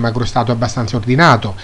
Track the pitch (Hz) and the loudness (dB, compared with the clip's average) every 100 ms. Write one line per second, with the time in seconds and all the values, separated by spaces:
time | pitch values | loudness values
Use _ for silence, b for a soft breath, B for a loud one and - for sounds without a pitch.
0 | 117 117 113 127 113 117 117 - 117 123 | 0 -2 -2 -2 0 0 -2 -2 -4 -4
1 | 113 131 170 120 104 98 | 0 4 4 4 0 -8